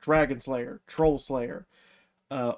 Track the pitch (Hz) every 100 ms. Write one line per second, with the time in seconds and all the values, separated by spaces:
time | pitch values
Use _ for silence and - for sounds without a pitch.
0 | - 156 147 127 127 131 120 - _ -
1 | 160 143 - 131 120 - 196 _ _ _
2 | _ _ - 139 120